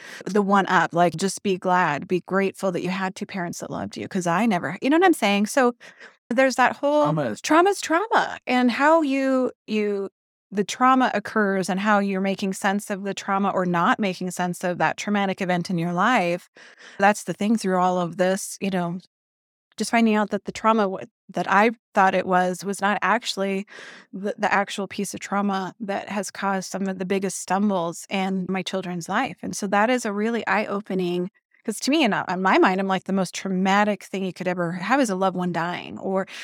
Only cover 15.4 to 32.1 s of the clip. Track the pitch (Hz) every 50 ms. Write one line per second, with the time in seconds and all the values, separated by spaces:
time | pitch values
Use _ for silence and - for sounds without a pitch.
15.4 | 196 175 180 175 170 - 190 170 165 175 175 175 190 233 262 226 180 175 175 180
16.4 | - _ _ - - - - - - - - - 196 196 208 - - - 170 -
17.4 | 202 208 233 214 - 190 185 180 180 185 180 180 180 170 175 - 180 185 190 196
18.4 | - - - - 202 196 190 180 175 170 170 185 - _ _ _ _ _ _ _
19.4 | _ _ _ _ _ _ _ - 220 - - 233 233 220 214 214 214 196 - 196
20.4 | - - - - - 220 220 226 208 190 190 - - - _ _ _ - - 180
21.4 | 180 - 185 196 214 240 226 _ _ _ - 208 190 190 185 185 - - 185 180
22.4 | 185 180 185 - - 202 202 - 196 202 208 - - 185 208 226 - - - 202
23.4 | 196 196 196 190 202 - - - - - - - - _ - 190 190 208 - -
24.4 | 214 - - 196 202 - - - 196 185 - - 202 - - 101 - - 98 101
25.4 | 101 101 190 - 190 175 - - 226 190 196 208 - - 202 214 190 - - -
26.4 | - 196 196 190 180 - - 190 196 190 190 185 190 180 196 196 196 190 - -
27.4 | - - 180 196 202 208 196 185 165 170 160 - - - - 196 190 190 190 190
28.4 | 185 175 190 190 180 - - 190 180 175 180 175 170 - 185 220 262 - - -
29.4 | - 190 185 - - 196 208 202 208 226 254 247 - 220 202 202 214 226 233 226
30.4 | - - 190 202 220 - 202 202 202 - 202 185 185 175 175 180 180 185 _ _
31.4 | _ _ _ _ - - 214 - - 254 277 330 - 214